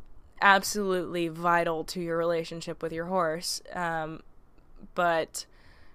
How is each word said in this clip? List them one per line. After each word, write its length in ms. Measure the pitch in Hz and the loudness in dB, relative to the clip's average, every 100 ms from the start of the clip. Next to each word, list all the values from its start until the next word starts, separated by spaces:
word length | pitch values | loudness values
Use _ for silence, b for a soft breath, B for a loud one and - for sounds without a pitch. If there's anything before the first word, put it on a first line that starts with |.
| - - - - | -14 -18 -16 2
absolutely 880 | 202 196 196 214 190 185 170 175 170 | 6 6 4 -2 0 -2 -2 -2 -4
vital 540 | 160 175 170 170 160 | 0 4 4 4 0
to 180 | 156 185 | -4 -6
your 160 | 165 165 | -4 0
relationship 680 | 170 165 165 165 170 156 | 0 0 -2 -8 -10 -8
with 100 | 160 | -6
your 140 | 160 170 | -6 -2
horse. 540 | 185 160 160 - - - | 0 2 0 -4 -6 -8
Um, 500 | 180 170 165 156 160 - - - - - - - | -4 -2 -2 -4 -10 -16 -20 -20 -20 -20 -18 -10
but, 520 | - 175 160 - - - b b b b | 2 4 4 0 -6 -12 b b b b